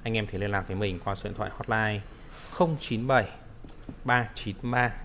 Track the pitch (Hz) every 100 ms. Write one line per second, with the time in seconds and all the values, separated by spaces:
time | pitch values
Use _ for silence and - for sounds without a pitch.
0 | 117 113 104 95 101 101 92 95 101 90
1 | - 98 101 98 101 - - 110 107 104
2 | - - - - - - 170 151 - 110
3 | 127 131 98 - - - - - - -
4 | 131 123 113 - 110 95 123 120 123 104